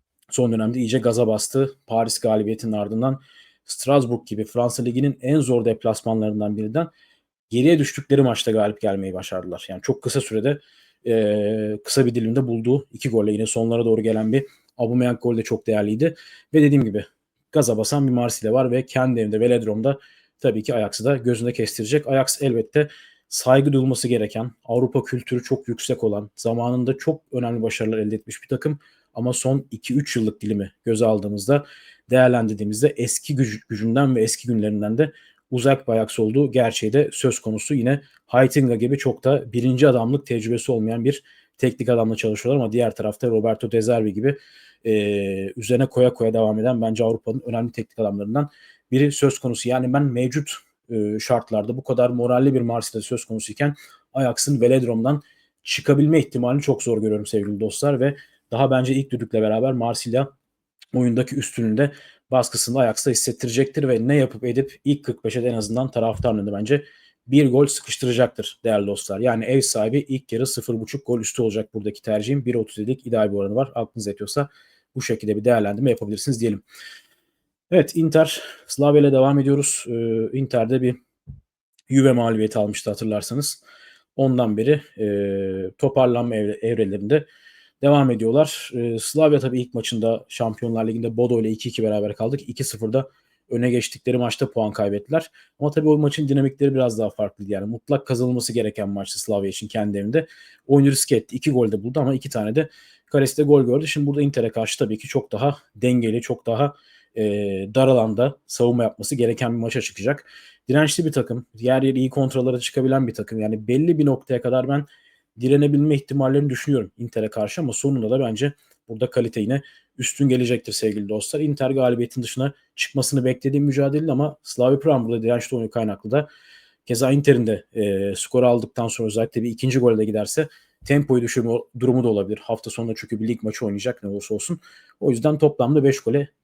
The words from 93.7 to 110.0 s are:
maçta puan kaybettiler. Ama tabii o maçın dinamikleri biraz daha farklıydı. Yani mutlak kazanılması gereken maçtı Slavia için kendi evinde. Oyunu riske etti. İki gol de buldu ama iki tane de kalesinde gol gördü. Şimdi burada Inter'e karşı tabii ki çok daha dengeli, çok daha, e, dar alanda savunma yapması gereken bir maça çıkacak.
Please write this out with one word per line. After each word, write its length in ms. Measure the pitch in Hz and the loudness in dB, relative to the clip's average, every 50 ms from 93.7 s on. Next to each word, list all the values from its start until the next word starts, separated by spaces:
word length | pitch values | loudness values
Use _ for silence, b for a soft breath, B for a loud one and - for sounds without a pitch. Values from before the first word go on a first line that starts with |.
| 120 123 117 - - - - 123 123 123 | 0 0 -2 -4 -8 -6 -4 -2 -2 0
maçta 340 | 123 117 110 - 139 131 | -2 -2 -2 -4 -6 -4
puan 200 | - 117 110 107 | -2 -2 -2 -2
kaybettiler. 600 | 104 - 107 101 101 101 101 - 143 160 156 - b b b b b _ | -2 -2 -2 -2 -2 -4 -4 -2 -4 -4 -4 -4 b b b b b _
Ama 120 | 139 147 | -4 -2
tabii 180 | 143 160 151 156 | -2 0 2 4
o 80 | 151 151 | 4 4
maçın 300 | 151 143 143 - 156 135 | 4 0 0 -2 -2 0
dinamikleri 480 | 139 139 135 135 135 - 143 139 135 | 2 2 2 0 0 0 0 0 2
biraz 240 | 131 127 123 110 107 | 2 0 0 0 -2
daha 100 | 113 104 | -2 -4
farklıydı. 420 | - - 107 101 - - 101 98 | -2 -4 -6 -6 -6 -10 -8 -6
Yani 140 | 101 95 98 | -6 -6 -4
mutlak 420 | 104 117 117 - - 143 139 139 - | -6 -8 -8 -2 -2 -2 -2 0 -2
kazanılması 460 | 131 117 123 127 123 123 117 - 113 | -2 0 0 0 0 -2 -4 -2 -2
gereken 360 | 117 110 107 104 - 104 98 | -2 -2 -2 -2 -4 -4 -4
maçtı 300 | 101 98 98 - - - | -4 -6 -6 -8 -10 -10
Slavia 280 | - - 107 101 98 98 | -6 -2 -2 -2 -2 -4
için 200 | 92 - 107 104 | -6 -8 -10 -8
kendi 300 | - 113 107 104 101 101 | -4 -4 -4 -2 -2 -4
evinde. 300 | 98 104 117 160 160 B B B B B B B B - | -4 0 0 -2 -2 B B B B B B B B 4
Oyunu 240 | 139 143 139 143 | 4 6 6 6
riske 240 | 135 131 - - 135 | 4 2 0 0 0
etti. 200 | 113 - - - | 0 0 -2 -8
İki 160 | 120 - 156 | -4 -2 0
gol 200 | 139 127 120 110 | 2 2 2 2
de 120 | 104 104 98 | 0 -4 -6
buldu 160 | 117 131 156 | -4 -4 -2
ama 140 | 139 127 135 | -2 0 -2
iki 160 | 131 - 143 | -2 -6 -6
tane 260 | - 120 104 107 113 | -6 -4 -4 0 0
de 140 | 143 160 156 b b b b b b b | 0 -2 -2 b b b b b b b
kalesinde 420 | _ - 143 139 131 - - 151 143 | _ 0 2 2 2 2 0 4 6
gol 180 | 147 143 131 | 6 6 6
gördü. 220 | 120 123 143 156 151 | 4 2 0 0 -2
Şimdi 180 | - 151 147 | -2 -2 0
burada 160 | 143 139 143 | 0 0 0
Inter'e 280 | 147 143 139 131 117 113 | 0 0 0 0 -2 -2
karşı 300 | - 113 110 107 - - | -2 -4 -4 -4 -2 -4
tabii 180 | 139 107 107 107 | -2 -4 -4 -6
ki 100 | - 135 | -8 -4
çok 240 | - 135 - - | -4 -4 -4 -4
daha 260 | - 104 123 143 143 - _ _ _ | -4 -2 0 0 -2 -2 _ _ _
dengeli, 460 | 107 127 127 123 123 113 110 107 120 | -2 0 2 2 2 2 2 0 -2
çok 240 | 117 - 127 120 - | -2 -4 -6 -6 -4
daha, 280 | - 113 110 143 143 143 b b b b b b b _ | -4 0 0 0 0 -2 b b b b b b b _
e, 80 | 110 107 107 101 104 104 101 98 95 98 98 107 | -2 -2 -2 0 -2 -2 -4 -4 -6 -6 -2 0
dar 120 | 131 131 135 | 2 4 6
alanda 500 | 131 123 113 113 110 101 123 143 143 - _ - | 6 4 4 2 0 0 0 0 -2 -6 _ -14
savunma 360 | - - 120 120 120 123 117 | -2 0 2 2 2 2 0
yapması 320 | 107 - - 107 - 151 | 0 -2 -4 -8 -6 -2
gereken 380 | 123 120 113 117 - 131 120 117 | 0 0 0 0 0 -2 -2 -2
bir 40 | 117 | -2
maça 240 | 113 113 110 127 | -4 -4 -4 -4
çıkacak. 440 | 104 - - - | -6 -6 -10 -4